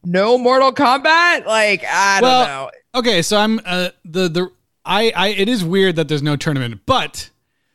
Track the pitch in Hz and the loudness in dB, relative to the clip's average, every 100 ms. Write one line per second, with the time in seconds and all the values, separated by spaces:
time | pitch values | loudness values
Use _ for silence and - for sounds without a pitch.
0 | 175 180 214 247 247 262 269 262 262 269 | -4 0 2 2 4 4 2 2 2 2
1 | 311 330 349 311 202 220 214 196 - 170 | 2 2 2 0 0 0 2 0 -2 0
2 | 196 196 254 254 165 135 135 - _ 254 | 2 2 4 4 2 -4 -12 -16 _ -4
3 | 240 185 160 208 214 220 180 180 180 - | 0 0 0 0 0 -2 -4 -6 -6 -10
4 | 175 170 185 165 185 - _ _ - 196 | -10 -4 -2 -2 -6 -10 _ _ -4 -2
5 | 226 175 196 196 196 247 165 190 190 165 | 0 0 -2 -2 -2 -2 0 2 2 0
6 | 147 151 151 143 165 139 120 110 - 254 | -2 -4 -2 -4 -2 -4 -4 -6 -2 -2
7 | 151 - - _ _ _ _ | -2 -10 -18 _ _ _ _